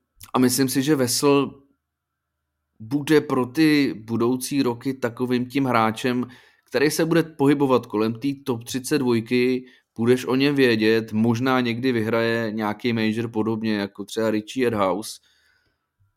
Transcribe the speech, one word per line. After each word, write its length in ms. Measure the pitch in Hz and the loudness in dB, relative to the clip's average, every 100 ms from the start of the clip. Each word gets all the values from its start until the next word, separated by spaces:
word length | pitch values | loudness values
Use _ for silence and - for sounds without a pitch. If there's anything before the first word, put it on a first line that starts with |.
| _ _ - | _ _ -4
A 40 | 123 | 2
myslím 300 | 127 127 135 | 2 2 0
si, 140 | 143 | 0
že 140 | 135 147 | 2 2
Wessel 640 | 123 - 143 143 131 - _ _ _ _ _ _ _ _ _ _ _ - | 0 2 2 2 0 -6 _ _ _ _ _ _ _ _ _ _ _ -20
bude 400 | 110 147 139 151 | -6 -4 2 2
pro 260 | 147 127 120 | 2 -2 -2
ty 480 | 127 156 151 135 | 2 2 4 2
budoucí 680 | 101 110 113 117 127 127 143 | -2 -4 -2 0 0 -2 -2
roky 320 | 127 117 135 | -2 -2 -6
takovým 520 | 131 120 117 123 123 123 | -4 -6 -4 -2 -2 -2
tím 180 | 135 | -2
hráčem, 600 | 135 117 110 107 131 123 123 - _ _ _ | 0 2 2 0 -2 -2 -6 -10 _ _ _
který 240 | 123 151 | 0 0
se 140 | 156 | 0
bude 180 | 160 165 | 0 2
pohybovat 640 | 160 - 139 143 139 123 117 | 0 2 2 4 4 2 0
kolem 280 | 104 110 | -2 -2
té 140 | 120 139 139 - | -2 -6 -6 -6
top 180 | 117 | -6
třicet 340 | 120 127 127 147 | -6 -8 -2 -2
dvojky, 640 | 127 117 117 123 123 127 127 _ _ - | 0 0 0 0 2 0 -6 _ _ -2
budeš 300 | 113 127 127 | 2 2 0
o 80 | |
něm 200 | 127 139 | 0 0
vědět, 580 | 143 127 110 110 113 113 | 2 2 4 2 2 0
možná 480 | 107 113 113 131 131 | 0 2 2 0 0
někdy 320 | 120 117 131 | 0 -2 -2
vyhraje 600 | 117 110 113 117 113 113 | -2 0 0 0 -2 -4
nějaký 400 | 110 107 107 123 | -4 -4 -4 -2
major 360 | 113 110 110 117 | 0 0 -2 -4
podobně 460 | 110 107 113 110 107 | -2 -2 -2 -2 -2
jako 280 | 101 - | -4 -8
třeba 260 | 98 - 110 | -10 -4 -2
Richie 360 | 107 104 131 120 | -2 -4 -2 -2
Edhouse, 420 | 107 95 92 110 - _ _ _ _ _ _ _ _ _ | 0 0 -2 -6 -16 _ _ _ _ _ _ _ _ _